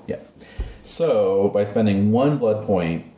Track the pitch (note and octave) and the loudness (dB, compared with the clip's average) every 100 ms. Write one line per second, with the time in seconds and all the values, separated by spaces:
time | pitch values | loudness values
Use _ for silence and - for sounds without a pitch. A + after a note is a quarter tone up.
0 | - - - - - - - - - - | -10 -10 -12 -20 -18 -10 -10 -10 -14 -4
1 | D#3+ A2+ F#2+ G2 G2+ G2+ G#2 A#2+ G#2+ G2 | 0 2 2 2 2 0 0 0 2 2
2 | G#2 A#2 C#3 C#3 A2+ G#2 - F#2 E2 E2 | 2 2 2 2 0 0 0 -2 0 -4
3 | - | -8